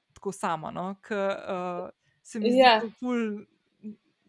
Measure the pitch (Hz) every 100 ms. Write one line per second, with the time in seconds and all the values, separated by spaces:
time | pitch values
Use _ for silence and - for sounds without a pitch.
0 | _ - 202 185 196 160 156 170 185 196
1 | - 208 196 196 - 185 180 175 180 -
2 | _ _ - 226 214 254 254 220 220 -
3 | 247 240 220 208 - _ _ _ 214 208
4 | _ _